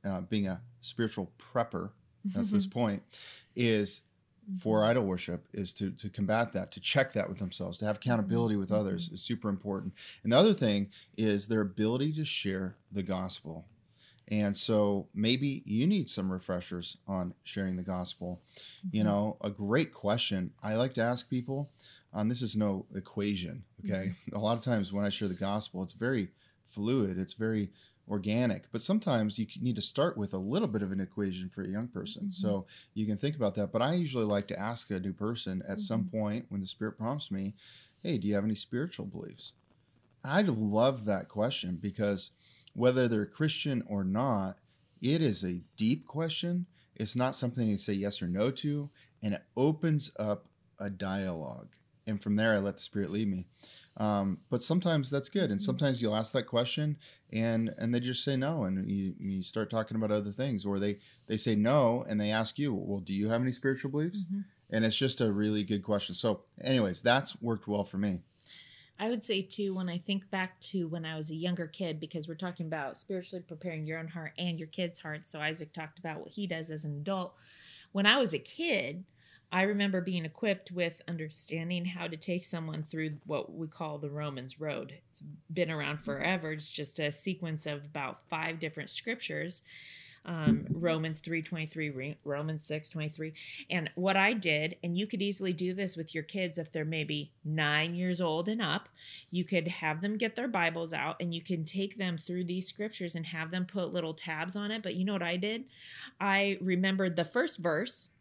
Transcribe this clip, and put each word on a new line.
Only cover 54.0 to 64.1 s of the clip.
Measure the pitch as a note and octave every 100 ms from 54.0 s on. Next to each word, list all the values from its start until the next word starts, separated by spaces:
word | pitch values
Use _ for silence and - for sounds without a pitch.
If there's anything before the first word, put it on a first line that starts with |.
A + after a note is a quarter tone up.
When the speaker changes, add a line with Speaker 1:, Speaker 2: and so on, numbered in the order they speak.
| G#2+ G2+ G2 F2+ -
Speaker 1:
but | B2
sometimes | - E3+ F3 D#3+ C3
that's | C#3 C#3
good. | G3+ D#3
And | G2+
Speaker 2:
Mm-hmm. | G3+
Speaker 1:
sometimes | B2+ C#3+ B2
you'll | A2+ G#2+
ask | A2
that | C3+ A2+
question | A#2 B2 - D3+ D3 - - _
and, | A2 A2+ A2+ A2+ -
and | A2+
they | A#2+
just | B2 B2
say | - C3+
no. | C#3 D#3+ G2
And | F#2+ F#2+
you, | G2 F#2+ -
you | G2 F#2+
start | F2+ A2 G#2
talking | A2+ A2 A2+
about | A2
other | G#2+ G2+
things, | G2+ C#3 G#2+ G2
or | G2
they, | G2+ G2+ - - -
they | A2
say | - G#2+
no | G#2+ D3 A#2+ A#2+ -
and | G#2+
they | G#2
ask | A2 A2 -
you, | D3
"Well, | G#2 - G2
do | F#2
you | G2 G#2+
have | A#2
any | B2+
spiritual | B2 C3+ C3+ C#3
beliefs?" | C#3+ E3